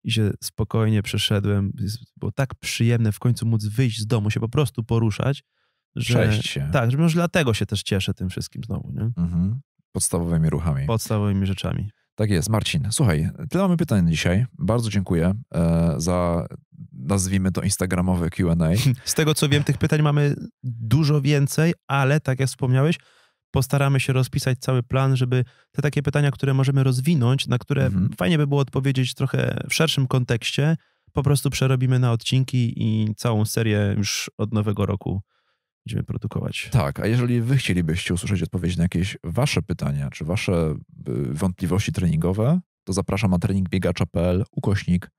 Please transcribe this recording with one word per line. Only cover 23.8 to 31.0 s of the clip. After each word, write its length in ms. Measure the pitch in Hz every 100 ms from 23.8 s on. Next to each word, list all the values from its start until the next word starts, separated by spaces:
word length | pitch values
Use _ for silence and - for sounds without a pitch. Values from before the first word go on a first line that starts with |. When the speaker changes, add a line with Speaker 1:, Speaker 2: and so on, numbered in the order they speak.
| 139 135
Speaker 1:
się 120 | 127
rozpisać 460 | 127 127 143 135 127
cały 240 | - 127
plan, 340 | 120 131 135 131
żeby 280 | 123 127 120 _ _
te 100 | -
takie 200 | 147 143
pytania, 280 | 143 147 143
które 240 | - 135
możemy 300 | 135 135 139
rozwinąć, 600 | 131 127 139 170 117 139 -
na 120 | 123
które 280 | - 139 131
Speaker 2:
Mhm. 240 | 98 - -
Speaker 1:
fajnie 220 | 180 160
by 80 | 143
było 140 | 143
odpowiedzieć 540 | 131 135 135 131 127
trochę 500 | - 135 131 123 - -
w 40 |
szerszym 320 | - 160 - 131
kontekście, 680 | 131 123 117 - - 147 165 _ _